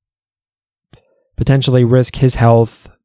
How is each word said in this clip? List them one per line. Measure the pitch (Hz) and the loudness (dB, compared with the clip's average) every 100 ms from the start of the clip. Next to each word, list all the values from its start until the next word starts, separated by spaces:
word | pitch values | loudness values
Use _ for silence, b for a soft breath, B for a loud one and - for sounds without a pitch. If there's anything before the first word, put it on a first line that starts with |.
| _ _ _ _ _ _ _ _ _ b b b b - | _ _ _ _ _ _ _ _ _ b b b b -8
potentially | 117 135 131 127 | -2 -2 0 0
risk | 117 127 123 - | 2 0 -2 -2
his | 127 | -2
health | - 117 117 113 _ - _ | 0 2 2 0 _ -20 _